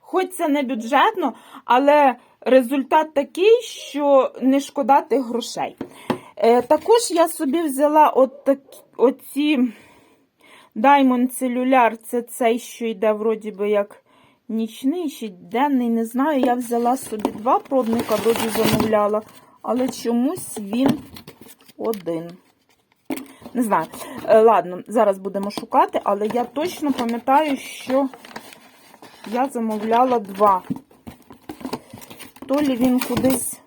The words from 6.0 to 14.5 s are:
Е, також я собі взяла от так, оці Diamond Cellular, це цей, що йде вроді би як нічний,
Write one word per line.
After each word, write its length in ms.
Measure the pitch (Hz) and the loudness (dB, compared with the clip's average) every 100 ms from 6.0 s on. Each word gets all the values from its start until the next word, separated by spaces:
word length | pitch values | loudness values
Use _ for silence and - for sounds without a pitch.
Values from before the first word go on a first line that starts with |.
| - - - - | -6 -6 -6 -2
Е, 240 | 233 240 | 2 2
також 480 | 247 302 311 453 440 | 4 0 4 2 2
я 180 | 339 330 | 0 0
собі 340 | - 311 311 | 0 -2 -2
взяла 480 | 320 262 294 302 302 | -2 0 2 6 4
от 340 | - 254 - | 4 0 0
так, 140 | - 269 _ - _ - | -2 -2 _ -20 _ 0
оці 760 | 240 277 - 269 294 294 247 208 - _ _ _ _ _ _ - _ 220 | 0 0 -10 -4 0 2 0 -4 -20 _ _ _ _ _ _ -20 _ 0
Diamond 680 | 247 285 262 247 254 - | 4 6 4 2 0 -2
Cellular, 540 | 262 240 254 262 226 226 | -4 -2 2 4 4 0
це 260 | - 247 | -6 -6
цей, 360 | 233 - 233 240 | -6 -2 0 0
що 280 | - - 233 | -6 -8 -8
йде 260 | 208 220 | -2 -2
вроді 380 | 214 220 220 214 | 0 -2 -4 -6
би 200 | 190 208 | -6 -2
як 340 | 208 202 - _ _ _ _ | -2 -2 -10 _ _ _ _
нічний, 600 | _ | _